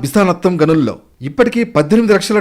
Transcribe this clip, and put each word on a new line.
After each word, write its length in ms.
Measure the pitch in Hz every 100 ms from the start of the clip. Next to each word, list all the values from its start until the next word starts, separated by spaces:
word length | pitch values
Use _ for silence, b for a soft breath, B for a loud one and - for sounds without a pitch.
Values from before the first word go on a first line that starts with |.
బిసానత్తం 540 | 135 214 190 175 190 175
గనుల్లో 340 | 151 160 123 - _ _
ఇప్పటికీ 400 | 131 - 240 233 233 151
పద్దెనిమిది 380 | 147 220 226 196
లక్షల 240 | - 214